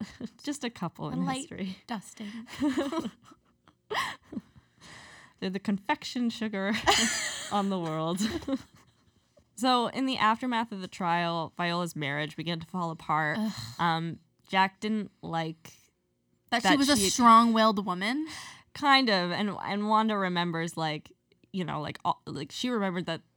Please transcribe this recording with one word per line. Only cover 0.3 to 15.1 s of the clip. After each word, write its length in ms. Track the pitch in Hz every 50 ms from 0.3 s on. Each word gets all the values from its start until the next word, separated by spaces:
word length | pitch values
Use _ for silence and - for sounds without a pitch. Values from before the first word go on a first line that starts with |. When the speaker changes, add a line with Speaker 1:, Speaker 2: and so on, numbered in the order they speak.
| - - -
Speaker 1:
Just 220 | 294 285 - -
a 60 | 240
couple 380 | 233 - 185 160 - - 160 151
Speaker 2:
A 40 | 156
Speaker 1:
in 120 | 165 180
Speaker 2:
light 120 | 170 - 262 285
Speaker 1:
history. 340 | - - - 190 190 185 - -
Speaker 2:
dusting. 460 | - 240 202 - - - - 220 202 220 226 226 - - -
Speaker 1:
<laughs> 500 | 269 294 254 - 277 277 339 - - 220 - - - - - _ _ _ _ _ _ - _ _ _ - - 1047 1047 906 - - _ _ - - - _ _ - - _ _ _ - - - - - - - - - - _ _
They're 100 | - 190
the 80 | 185 196
confection 720 | - 220 202 190 - - 302 - - - - 247 240 233
sugar 420 | 233 - 220 220 208 190 190 196 208 220 - 415 392 - 233 226 -
<laughs> 400 | - - - - - - - 202
on 180 | 202 196 196
the 80 | 196 180
world. 420 | 170 160 156 160 160 165 175 180 214 - 349 330 -
<laughs> 120 | - 269 - - - _ - _ _ _ _ _ _ _ _ _ _ _ _ _ _ _
So 300 | - 233 262 254 240 233
in 200 | - - - 269
the 100 | 262 254
aftermath 560 | - - 214 226 226 262 254 240 226 233 233 214
of 80 | 190
the 80 | 185 185
trial, 640 | - - 196 170 170 170 175 170 170 170 160 - -
Viola's 380 | - 175 175 170 175 180 165 -
marriage 400 | 151 147 139 143 147 151 151 -
began 240 | - 156 170 175 165
to 80 | 165
fall 240 | - - 185 175 165
apart. 480 | 160 - - - 156 151 156 151 156 196
Speaker 2:
Ugh. 140 | 214 220 - - - - - -
Speaker 1:
Um, 400 | 170 170 165 165 165 170 156 - - _ _ _ _ -
Jack 320 | - 190 185 196 - _
didn't 320 | - 214 220 214 196 -